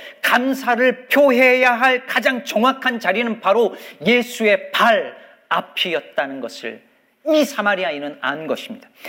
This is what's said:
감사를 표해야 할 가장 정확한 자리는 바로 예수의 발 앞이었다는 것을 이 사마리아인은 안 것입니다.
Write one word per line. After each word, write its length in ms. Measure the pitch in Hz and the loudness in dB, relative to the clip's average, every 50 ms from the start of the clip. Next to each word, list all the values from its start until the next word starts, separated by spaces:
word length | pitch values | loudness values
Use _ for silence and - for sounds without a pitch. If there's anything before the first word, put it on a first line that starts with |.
| - - - - | -18 -20 -12 -6
감사를 880 | - - 208 247 247 269 269 - - 233 240 226 254 254 240 247 - - | -2 0 0 0 0 0 -2 -2 -2 -2 0 2 2 2 0 0 -4 0
표해야 640 | - 269 294 277 247 240 262 254 247 254 254 254 240 | 2 4 4 4 4 4 4 4 4 4 4 2 2
할 320 | 226 247 262 254 247 254 | 4 2 2 2 0 -2
가장 380 | - - 262 226 277 262 240 247 | -4 -4 -2 0 0 -2 -2 -6
정확한 560 | - - 214 220 262 269 262 - 254 240 226 | -4 0 2 2 2 2 0 -2 -4 -4 -2
자리는 400 | - 180 190 214 240 233 220 220 | -2 -2 -2 0 -2 -4 -6 -2
바로 360 | - 185 202 240 233 190 - - - - - - - | 0 0 2 2 2 0 -2 -6 -14 -20 -18 -6 0
예수의 640 | 180 240 247 233 240 - - 226 214 202 190 - - | 2 2 2 0 -2 -4 -2 2 2 2 2 0 -4
발 460 | - - 196 220 208 190 151 127 120 - - - - _ _ _ | -2 2 4 4 4 2 0 -4 -10 -16 -20 -20 -20 _ _ _
앞이었다는 920 | 160 170 - - - - - 185 165 147 - - - - 147 135 135 135 | -4 -4 -4 -6 -6 -6 -4 -2 -4 -4 -6 -4 -4 -4 -4 -4 -6 -10
것을 460 | 123 113 - - - 117 110 110 - _ _ _ _ _ _ _ _ 294 | -12 -12 -12 -12 -12 -12 -12 -12 -18 _ _ _ _ _ _ _ _ 0
이 140 | 311 311 285 | 2 2 2
사마리아인은 760 | - - - 208 208 202 180 185 170 151 143 143 143 147 - | 0 -2 -2 0 0 0 0 -2 -4 -4 -6 -8 -8 -8 -6
안 260 | - 127 143 151 160 151 | -6 -6 -6 -6 -6 -6
것입니다. 420 | 127 - - - - - - _ _ _ - | -8 -8 -8 -12 -16 -18 -18 _ _ _ -18